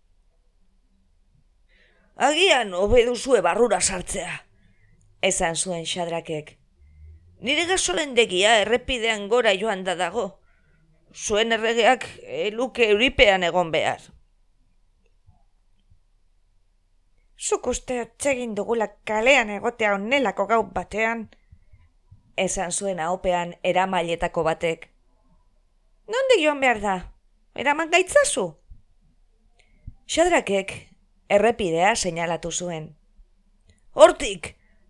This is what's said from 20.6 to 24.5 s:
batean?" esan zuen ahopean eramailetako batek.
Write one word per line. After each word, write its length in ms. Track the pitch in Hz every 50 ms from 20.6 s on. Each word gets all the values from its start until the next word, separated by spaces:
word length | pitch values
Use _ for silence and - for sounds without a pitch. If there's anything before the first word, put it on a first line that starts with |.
| 208 196 -
batean?" 560 | 185 180 - - 208 220 226 226 226 220 - - _ _ _ - - _ _ - - - _ _ _ _ _ - - _ _ _
esan 360 | - 190 180 - 196 185 170 175
zuen 280 | - 202 196 190 175
ahopean 540 | 156 170 180 185 - 190 175 175 175 175 175 - _
eramailetako 800 | 185 175 180 185 185 190 180 170 165 170 165 - 170 - 175 160
batek. 480 | 160